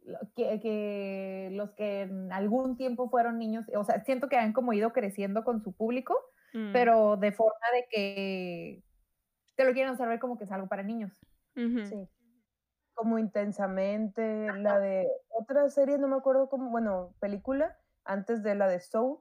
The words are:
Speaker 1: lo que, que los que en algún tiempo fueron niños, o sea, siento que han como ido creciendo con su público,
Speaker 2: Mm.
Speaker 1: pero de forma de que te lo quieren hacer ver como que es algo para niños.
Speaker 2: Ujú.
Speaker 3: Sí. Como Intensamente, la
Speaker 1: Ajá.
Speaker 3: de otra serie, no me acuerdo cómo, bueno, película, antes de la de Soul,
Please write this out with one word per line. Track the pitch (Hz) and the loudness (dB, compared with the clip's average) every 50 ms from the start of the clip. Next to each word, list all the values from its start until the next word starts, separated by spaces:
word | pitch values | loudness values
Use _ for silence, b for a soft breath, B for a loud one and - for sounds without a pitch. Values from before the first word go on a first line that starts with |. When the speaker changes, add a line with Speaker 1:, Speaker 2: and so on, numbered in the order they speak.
| _ | _
Speaker 1:
lo | - - - - - - | -14 -12 -12 -12 -12 -6
que, | - 233 - 220 214 | -4 -2 -2 -2 -2
que | 220 226 214 214 208 208 202 202 196 196 196 190 190 190 190 190 190 190 190 | -2 -2 -2 -2 -2 -4 -4 -6 -6 -6 -6 -8 -8 -8 -8 -8 -8 -8 -8
los | 196 208 202 202 | -8 -8 -8 -8
que | - 214 208 202 196 196 | -6 -6 -4 -4 -4 -6
en | 190 196 190 190 185 | -6 -8 -8 -8 -6
algún | 180 190 202 208 220 254 262 262 254 | -4 -2 0 2 2 2 0 0 -4
tiempo | 240 262 254 240 233 254 240 | -2 -4 -4 -2 -2 -2 0
fueron | 254 240 233 240 233 226 | 2 2 2 2 0 -2
niños, | 226 220 220 226 220 - - | -4 -4 -4 -4 -6 -4 -2
o | 208 208 | -2 0
sea, | 220 - 196 - | 0 0 -2 0
siento | - 262 254 254 254 | -2 -2 -2 0 2
que | 285 | 2
han | 247 220 214 214 | 2 2 2 2
como | - 240 247 226 | 0 0 2 2
ido | 202 214 233 233 | 2 2 2 2
creciendo | 254 214 196 196 - 196 196 196 220 220 | 0 -2 -2 -4 -4 -4 -2 -2 -2 0
con | 254 240 214 208 | 0 -2 -2 -2
su | 196 185 | -6 -6
público, | - 220 226 247 254 254 - 392 523 - b b b b b b | -4 -2 -2 0 -2 0 0 0 0 0 b b b b b b
Speaker 2:
Mm. | 226 220 208 196 | -6 -6 0 4
Speaker 1:
pero | 254 247 233 226 226 214 208 208 | 4 6 8 8 8 8 6 4
de | 202 202 208 202 | 4 2 0 2
forma | - 226 220 214 - 226 233 240 | 4 4 4 4 2 0 2 2
de | 247 247 - | 2 0 0
que | - 214 202 196 196 196 196 196 190 185 180 180 175 170 170 - - 185 - _ _ _ _ _ _ _ _ _ _ _ _ _ _ | -2 -2 -2 -2 -2 -4 -4 -4 -4 -4 -4 -6 -8 -8 -10 -12 -14 -16 -20 _ _ _ _ _ _ _ _ _ _ _ _ _ _
te | - 262 | 2 4
lo | 262 254 | 4 4
quieren | 262 262 269 254 | 2 0 -2 -2
hacer | 233 254 226 | -2 -2 -2
ver | 233 226 | -2 -2
como | 262 247 247 | -4 -6 -6
que | 226 208 | -8 -8
es | 190 208 | -8 -8
algo | 196 190 190 | -8 -6 -6
para | 208 196 196 | -6 -6 -4
niños. | 202 226 233 214 185 - _ - _ _ _ _ _ _ | -6 -6 -6 -6 -8 -10 _ -20 _ _ _ _ _ _
Speaker 2:
Ujú. | - 240 233 240 240 208 | -4 -2 -2 0 -2 -4
Speaker 3:
Sí. | 202 214 202 190 - _ _ _ _ _ _ _ _ _ _ _ _ _ _ _ _ _ | -4 -8 -10 -12 -14 _ _ _ _ _ _ _ _ _ _ _ _ _ _ _ _ _
Como | - 226 226 226 226 | -4 0 0 0 0
Intensamente, | 220 202 - 208 208 208 202 - 202 190 190 190 190 196 208 214 220 208 196 - 220 220 220 214 214 214 196 | 0 0 -2 -2 -2 -2 -2 -4 -4 -2 -2 0 0 0 0 -2 -4 -4 -4 -4 -2 -2 -2 -2 -2 -4 -4
la | 196 208 208 202 | 0 2 4 4
Speaker 1:
Ajá. | 202 | 4
Speaker 3:
de | 196 196 190 190 185 165 170 - - _ | 4 2 0 0 0 0 -2 -4 -6 _
otra | - - 214 - 269 285 285 277 | -6 -6 -4 2 2 4 4 4
serie, | 277 285 277 262 285 277 | 4 4 4 4 4 2
no | 277 | 2
me | 269 269 | 2 0
acuerdo | 269 269 269 262 269 269 262 | 2 2 4 4 4 4 2
cómo, | 277 254 262 247 | 0 -4 -4 -2
bueno, | 233 233 226 208 196 185 180 180 - _ | -2 -2 0 0 0 -2 -4 -6 -8 _
película, | - 202 202 190 - - 269 277 302 349 - _ _ _ _ _ _ | -6 -4 -4 -4 -4 -4 0 0 0 -2 -2 _ _ _ _ _ _
antes | - 196 202 196 - 233 226 208 | -4 -4 -4 -2 -2 -2 -2 0
de | 214 202 | -2 2
la | 202 202 190 | 2 2 2
de | 180 175 | 2 0
Soul, | - - - 220 233 262 294 - | -4 -2 -2 0 0 0 -2 -4